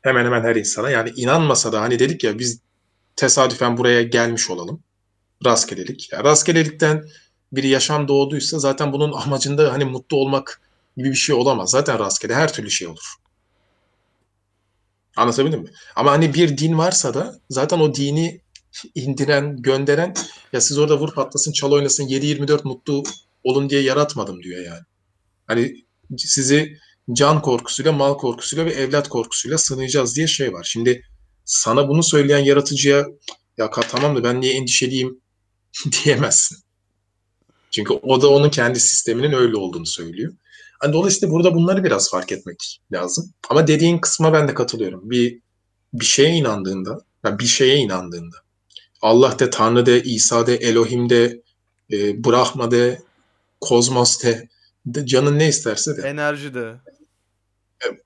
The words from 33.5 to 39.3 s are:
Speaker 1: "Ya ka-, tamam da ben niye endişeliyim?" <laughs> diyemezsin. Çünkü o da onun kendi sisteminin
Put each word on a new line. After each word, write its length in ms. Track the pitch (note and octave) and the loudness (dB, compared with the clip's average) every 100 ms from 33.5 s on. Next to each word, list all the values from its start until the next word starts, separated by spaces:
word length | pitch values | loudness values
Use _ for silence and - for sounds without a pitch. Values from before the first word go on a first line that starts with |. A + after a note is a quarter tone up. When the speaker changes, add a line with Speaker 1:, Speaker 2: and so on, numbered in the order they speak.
| - | -6
Speaker 1:
"Ya 80 | A2 | -6
ka-, 220 | - A#2 | -4 -4
tamam 280 | B2 C#3+ C3+ | -2 0 0
da 80 | |
ben 180 | A#2+ B2 | 0 -2
niye 120 | C3 | -2
endişeliyim?" 680 | C3 B2+ - B2+ C3 B2+ B2+ _ _ _ _ _ | -2 -2 -2 -2 -2 -4 -8 _ _ _ _ _
<laughs> 180 | - D3+ A#2 | -10 -6 -2
diyemezsin. 540 | D3 C#3 A2+ - - - _ _ _ _ _ _ _ _ _ _ _ | 0 2 2 0 0 -6 _ _ _ _ _ _ _ _ _ _ _
Çünkü 220 | - G2+ | -8 -2
o 280 | G#2 B2+ C3 | -4 2 4
da 80 | C#3+ | 6
onun 200 | C#3 D3 | 6 4
kendi 300 | C#3+ A#2+ B2 | 2 0 2
sisteminin 540 | - - - A#2 D3 | 0 0 -2 -2 0